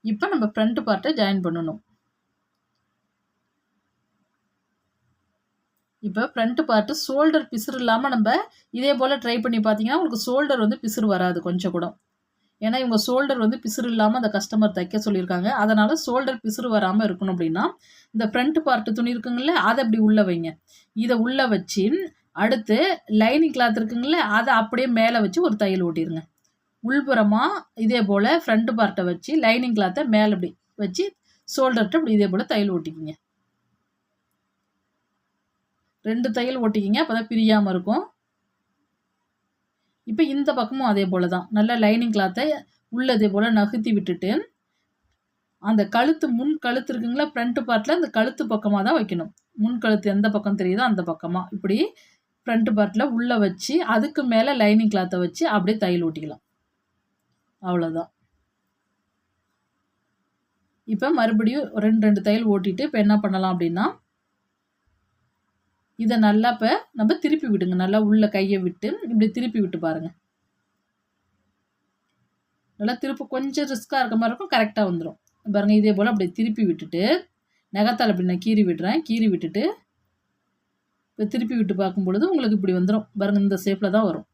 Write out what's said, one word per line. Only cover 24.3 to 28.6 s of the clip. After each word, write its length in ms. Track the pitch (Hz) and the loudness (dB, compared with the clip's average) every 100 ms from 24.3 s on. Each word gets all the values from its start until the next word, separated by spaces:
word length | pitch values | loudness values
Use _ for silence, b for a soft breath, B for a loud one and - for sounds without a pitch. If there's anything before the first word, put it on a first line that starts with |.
அதை 200 | 214 240 | 0 2
அப்படியே 360 | 226 220 247 254 | 2 2 -2 0
மேல 300 | 226 226 240 | 2 2 2
வச்சு 180 | 202 330 | 0 0
ஒரு 140 | 359 214 | 0 0
தையல் 300 | 202 190 175 | 0 0 -2
ஓட்டிருங்க. 360 | 165 165 160 160 _ _ _ _ _ | -2 -4 -6 -10 _ _ _ _ _
உள்புறமா 600 | 226 277 269 240 208 214 302 415 - - | -2 -2 2 2 4 4 0 -2 -10 -2
இதே 220 | 220 247 | 0 2
போல 240 | 202 202 220 330 | 2 2 2 2
ஃப்ரண்ட் 340 | 320 220 | 2 0